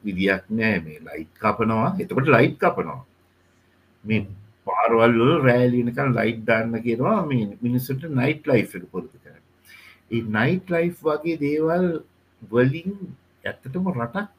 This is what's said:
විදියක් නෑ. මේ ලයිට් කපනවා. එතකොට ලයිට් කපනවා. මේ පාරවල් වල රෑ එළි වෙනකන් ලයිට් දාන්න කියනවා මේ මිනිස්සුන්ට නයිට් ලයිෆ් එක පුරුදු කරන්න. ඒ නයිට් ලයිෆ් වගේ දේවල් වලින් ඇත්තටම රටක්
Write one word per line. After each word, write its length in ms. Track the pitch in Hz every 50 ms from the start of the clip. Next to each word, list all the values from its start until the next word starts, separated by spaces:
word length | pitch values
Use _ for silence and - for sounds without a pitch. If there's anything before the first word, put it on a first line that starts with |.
විදියක් 500 | - 104 95 90 95 98 95 95 - -
නෑ. 300 | 107 113 110 110 101 85
මේ 180 | 80 78 76 78
ලයිට් 320 | 78 76 73 78 80 - _
කපනවා. 600 | - 107 104 104 - 107 113 110 110 117 180 190 185
එතකොට 280 | - - 92 127 131
ලයිට් 320 | 156 123 113 131 - - -
කපනවා. 420 | 190 170 - 95 82 80 71 - - _ _ _ _ _ _ _ _ _ _ _ _ _ _ _ _ _ _ _ -
මේ 220 | 107 110 101 95 - - - - - _ _
පාරවල් 520 | - 98 - - 113 113 117 113 117 120 117
වල 240 | 113 120 143 170 151
රෑ 220 | 131 123 120 123 123
එළි 140 | 123 120 123
වෙනකන් 280 | 117 120 120 139 139 131 117
ලයිට් 260 | 107 107 113 117 113 -
දාන්න 300 | 120 113 113 117 117 113 110
කියනවා 380 | 117 120 113 117 143 196 220 196 165
මේ 200 | 147 131 117 107 101 101 -
මිනිස්සුන්ට 420 | 120 120 123 123 - - 135 135 170 160
නයිට් 360 | 139 123 131 151 151 - -
ලයිෆ් 280 | 151 127 107 95 - -
එක 100 | 92 90 -
පුරුදු 260 | - 90 - - _
කරන්න. 280 | - _ 78 76 78 _ _ _ _ _ - - - - - - _ _ -
ඒ 120 | 117 117 113 107
නයිට් 380 | 107 107 123 151 185 185 - -
ලයිෆ් 280 | 170 165 170 175 175 -
වගේ 340 | 151 156 151 151 156 170 160
දේවල් 500 | 143 143 143 151 156 160 160 170 180 185 175 160 - - _ _ _ _ _ _ -
වලින් 480 | 110 - 110 123 127 135 151 165 180 190 202 196 185 139 - _ _ _ _ _
ඇත්තටම 480 | - 98 - - - 131 135 185 190 180
රටක් 380 | - 120 117 - - 196 208 - _